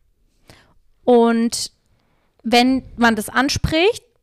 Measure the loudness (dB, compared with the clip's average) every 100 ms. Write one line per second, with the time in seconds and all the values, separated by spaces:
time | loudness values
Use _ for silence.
0 | _ _ _ _ _ -20 _ _ _ _
1 | 2 4 4 0 -2 -6 -10 -14 _ _
2 | _ _ _ _ 0 2 2 0 -6 -2
3 | 0 0 -4 -4 -4 -4 -2 0 0 0
4 | -8 _